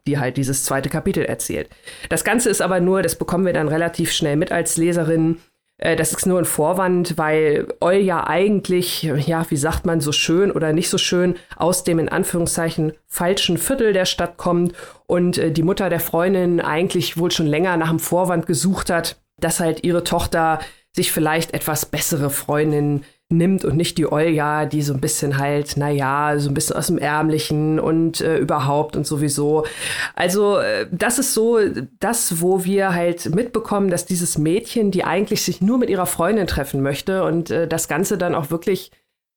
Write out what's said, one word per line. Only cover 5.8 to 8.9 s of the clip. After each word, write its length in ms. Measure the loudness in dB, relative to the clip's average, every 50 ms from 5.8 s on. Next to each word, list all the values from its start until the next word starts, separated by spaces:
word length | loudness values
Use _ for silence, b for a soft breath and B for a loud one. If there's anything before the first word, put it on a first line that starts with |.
| -2
äh, 140 | 0 0
das 160 | 0 0 -2 -2
ist 140 | -2 0
nur 120 | 0 2 2
ein 60 | 0
Vorwand, 760 | 0 0 0 0 0 2 0 0 2 2 0 0 -2 -2 -2
weil 480 | 0 2 2 2 4 4 2 2 0 -4 -4 -2
Olja 460 | 2 2 4 4 2 2 0 0 0
eigentlich, 760 | 0 0 2 2 2 2 0 0 0 0 0 0 -2